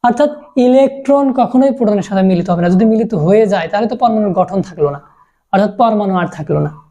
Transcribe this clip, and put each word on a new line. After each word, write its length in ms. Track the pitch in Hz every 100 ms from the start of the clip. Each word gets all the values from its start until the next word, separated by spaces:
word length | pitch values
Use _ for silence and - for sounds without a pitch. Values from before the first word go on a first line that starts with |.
অর্থাৎ 260 | 240 233 294 - - -
ইলেকট্রন 760 | 247 254 269 277 - 277 277
কখনোই 380 | 262 233 262 277
প্রোটনের 300 | 262 226 208
সাথে 200 | 185 190
মিলিত 280 | 190 180 185
হবে 120 | 175
না। 80 | 175
যদি 160 | 185 185
মিলিত 280 | 220 233
হয়ে 320 | 190 156 214 214
যায়, 220 | 190 165
তাহলে 200 | 202 226
তো 80 | 254
পরমাণুর 380 | 240 220 208
গঠন 280 | 175 180 196
থাকলো 280 | 180 170 143
না, 120 | 143 - _ _ _ _
অর্থাৎ 260 | 190 202 196
পরমাণু 380 | 233 214 202 185
আর 120 | 170
থাকলো 320 | - 151 147
না। 280 | 147 - _